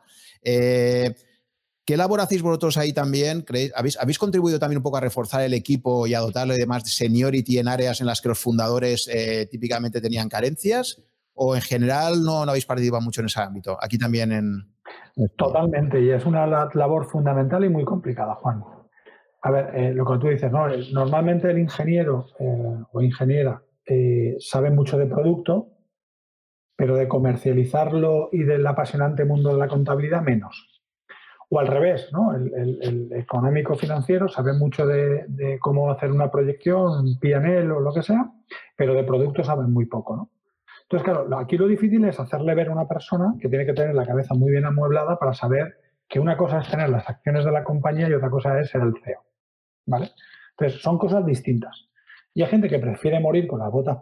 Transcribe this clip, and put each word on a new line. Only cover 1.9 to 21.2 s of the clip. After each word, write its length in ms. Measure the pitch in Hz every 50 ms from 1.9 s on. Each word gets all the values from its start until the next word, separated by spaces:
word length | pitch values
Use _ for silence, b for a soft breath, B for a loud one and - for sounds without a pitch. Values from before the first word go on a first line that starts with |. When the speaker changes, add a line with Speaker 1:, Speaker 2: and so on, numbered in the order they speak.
| 147
Speaker 1:
labor 240 | 165 180 190 208 202
hacéis 200 | 190 - 196 175
vosotros 360 | 165 170 165 156 170 160 143
ahí 160 | 151 147 151 139
también? 480 | 151 139 139 139 139 147 151 160 170
¿Creéis, 320 | 151 - 123 123 131 135 -
habéis, 240 | 123 120 143 - -
habéis 180 | 131 131 156
contribuido 420 | - 208 202 185 185 175 170 160 143
también 180 | 151 147 147
un 60 | 143 131
poco 140 | 147 135
a 40 | 131
reforzar 400 | 127 120 - 127 113 - - 135
el 120 | 135 127 123
equipo 540 | 117 - - 139 127 - 127 123 120 117
y 60 | 113 120
a 60 | 117
dotarle 360 | 117 110 95 127 131 131 127
de 120 | 123 120
más 160 | 120 123 120 107
seniority 760 | - - - 120 113 113 120 131 139 135 131 120 127 123
en 100 | 123 120
áreas 320 | 123 127 127 127 123 117 -
en 80 | 127
las 140 | 120 113 -
que 80 | - 123
los 100 | 113 -
fundadores, 680 | - 123 117 113 110 113 120 123 123 123 120 - - 123 120
eh, 340 | 113 113 113 113 110 107 -
típicamente 500 | - 110 120 117 120 117 120 117 107 120
tenían 300 | 110 113 117 113 110 107
carencias? 760 | - 107 120 139 156 - - 202 226 247 247 - - b b b b b b _ _
¿O 220 | - 135 131 131
en 60 | 123
general 600 | - - 127 120 120 123 135 147 160 170 170 170 160
no, 220 | 160 160 156 151
no 60 | 143
habéis 140 | 139 135 -
participado 360 | - 127 127 123 120 120 113
mucho 200 | 117 117 - 117
en 60 | 113
ese 140 | 110 - 110
ámbito? 360 | 101 95 98 98 - 98 92 -
Aquí 160 | - 101 117
también 340 | 110 120 117 117 117 113 110
en 420 | 110 107 107 104 101 98 98 - _ _ - B B B B B B 131 110 98 -
Speaker 2:
Totalmente, 640 | - 151 135 - 160 170 170 151 147 147 139 139 131
y 100 | 123 127
es 140 | 127 127 127
una 220 | 165 160 160 156
la-, 220 | 156 156 151 147 143 -
labor 320 | 147 143 143 160 156 139
fundamental 600 | - - 151 143 143 135 135 135 131 180 185 196
y 40 | 190
muy 140 | 160 151 139
complicada, 520 | - 196 180 - 131 123 - 110 107 107
Juan. 280 | - - 127 113 104 - - - - - _ b b b b b b b b b _
A 100 | - 139
ver, 180 | 139 139 135 - -
eh, 200 | 127 127 131 127
lo 120 | 127 127
que 120 | 127 127 123
tú 80 | 147
dices, 240 | 151 143 135 143 127
¿no? 160 | 120 151 151
El, 260 | 143 131 123 127 131 139
normalmente 560 | 135 135 135 151 160